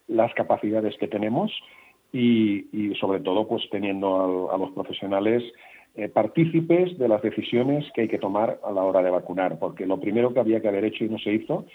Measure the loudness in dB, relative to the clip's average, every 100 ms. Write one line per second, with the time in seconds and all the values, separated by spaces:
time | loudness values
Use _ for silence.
0 | -4 2 2 2 0 0 0 0 -2 -4
1 | -4 -2 -2 0 -2 -4 -14 -20 -20 _
2 | _ 0 4 6 4 0 -4 -4 -4 -2
3 | 0 0 0 0 0 -2 -4 -4 -2 -2
4 | 0 2 2 0 -2 -2 -4 -6 -8 -8
5 | -4 0 2 0 -2 -12 -20 -20 _ -10
6 | -4 0 0 2 2 2 4 4 2 0
7 | 2 2 0 -4 -2 0 2 0 -2 -2
8 | -2 -2 -2 0 0 -2 -4 0 2 4
9 | 4 2 -2 -2 -2 0 -6 -4 -4 -2
10 | 0 2 2 2 2 2 0 0 0 -2
11 | -4 -4 -2 -2 0 -6 -6